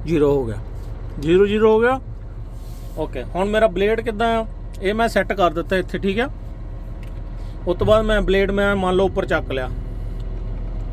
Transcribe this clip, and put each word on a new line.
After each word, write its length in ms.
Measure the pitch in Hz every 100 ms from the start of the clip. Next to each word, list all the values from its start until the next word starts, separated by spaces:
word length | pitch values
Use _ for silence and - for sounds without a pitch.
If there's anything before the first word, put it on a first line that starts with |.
| 151
ਜ਼ੀਰੋ 260 | 165 143
ਹੋ 140 | 143 120
ਗਿਆ, 120 | 104 - - - - - -
ਜ਼ੀਰੋ 260 | 147 180 202
ਜ਼ੀਰੋ 260 | 214 220
ਹੋ 80 | 220
ਗਿਆ। 200 | 233 262 - - - - - - - - - -
ਓਕੇ, 260 | 151 135
ਹੁਣ 260 | 120 175 196
ਮੇਰਾ 180 | 214 220
ਬਲੇਡ 340 | 175 202 226
ਕਿੱਦਾਂ 260 | 226 208 233 226
ਆ 60 | 220 - - -
ਇਹ 120 | 190
ਮੈਂ 140 | 214 226
ਸੈੱਟ 260 | 202 185
ਕਰ 180 | - 175
ਦਿੱਤਾ 260 | 160 165 190
ਇੱਥੇ, 200 | 175 175
ਠੀਕ 220 | 196 196
ਆ। 100 | 277 - - - - - - - - - - - - - -
ਉਸ 100 | 175
ਤੋਂ 100 | 196
ਬਾਅਦ 180 | 220 220
ਮੈਂ 160 | 214
ਬਲੇਡ 300 | 185 190 196
ਮੈਂ 240 | 202 202 202
ਮੰਨ 200 | 185 185
ਲਓ 100 | 190
ਉੱਪਰ 200 | 190 175
ਚੱਕ 260 | 170 -
ਲਿਆ, 180 | 131 127 123 - - - - - - - - - - -